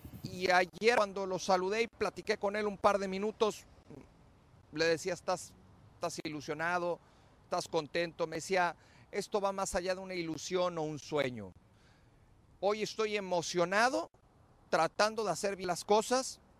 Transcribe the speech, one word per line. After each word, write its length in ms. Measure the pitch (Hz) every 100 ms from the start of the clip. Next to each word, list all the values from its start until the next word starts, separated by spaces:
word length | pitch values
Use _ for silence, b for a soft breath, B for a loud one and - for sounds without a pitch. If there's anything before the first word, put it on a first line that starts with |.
| - -
y 280 | - 185 180
ayer 460 | 180 185 - 214 240
cuando 280 | 202 190 190
lo 140 | 185
saludé 440 | - 185 185 220
y 40 | 233
platiqué 500 | - 196 - - 208
con 200 | 202 208
él 100 | 208
un 100 | 190
par 200 | 208 202
de 100 | 190
minutos, 580 | 190 214 - 214 - - - - - - - - - _ - -
le 100 | 151 165
decía, 280 | 160 185
"¿Estás, 400 | 175 - 180 - - - - - -
estás 240 | 170 175
ilusionado? 760 | 160 151 160 151 165 180 175 160 b b b b
¿Estás 240 | - 175 -
contento?". 580 | 165 147 170 170 - 165
Me 120 | 160
decía, 360 | - 185 175 - b b b
"Esto 300 | 202 - 208
va 100 | 196
más 240 | 196 190 190
allá 200 | 180 185
de 40 |
una 120 | 190
ilusión 640 | 180 165 156 - 180 180 170
o 60 |
un 140 | 156 151
sueño. 540 | - 151 135 117 95 - _ b b b b b b _ _ -
Hoy 220 | 196 214
estoy 340 | 202 - 220 208
emocionado, 920 | 190 180 - 175 175 202 247 311 339 _ _ _ - _ -
tratando 560 | 165 160 - 214 220 208
de 60 |
hacer 260 | 160 202 190
bien 100 | 185
las 160 | 170
cosas 560 | - 208 - 254 254 - _